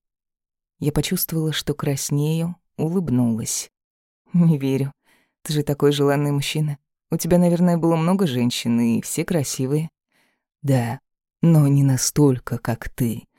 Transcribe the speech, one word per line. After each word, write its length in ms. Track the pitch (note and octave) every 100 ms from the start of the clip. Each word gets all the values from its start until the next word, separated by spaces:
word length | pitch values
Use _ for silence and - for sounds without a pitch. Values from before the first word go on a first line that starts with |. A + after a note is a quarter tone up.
| _ _ _ _ _ _ _ -
Я 100 | D3+
почувствовала, 640 | D3 D3 F#3 - D#3+ D#3
что 220 | D3 -
краснею, 840 | C#3+ D3+ C#3 - C#3+ D3+ D#3+ E3 F3 _ -
улыбнулась. 960 | D#3+ F#3 D#3 B2+ A#2+ A2 - - - _ _ _ _ _ _
«Не 260 | F3 E3 D3
верю. 340 | C3+ C3+ C#3 - _ _ _ _
Ты 100 | -
же 100 | D3+
такой 300 | D3 C#3+ C#3+
желанный 400 | C#3+ C#3+ C#3+ D3
мужчина. 460 | C#3+ - D#3 D3+ C#3+ _ _ -
У 60 | E3
тебя, 220 | E3 F3
наверное, 380 | F3 E3+ F3+ E3+
было 180 | E3
много 320 | E3 E3 F#3+ F#3
женщин, 540 | B2 A#2+ - A#2 A#2
и 200 | A#2 A2+
все 240 | - -
красивые». 640 | E3 E3+ C3+ - C3 D3+ D#3+ _ _ _ _ _ _ _
«Да, 380 | C#3 C3 A#2 C3 _ _ _ _
но 280 | E3 D#3 C#3+
не 160 | C#3
настолько, 720 | C#3 C3 - - D3 B2+ - A#2
как 300 | - A2+ -
ты. 400 | - A#2+ A2+ -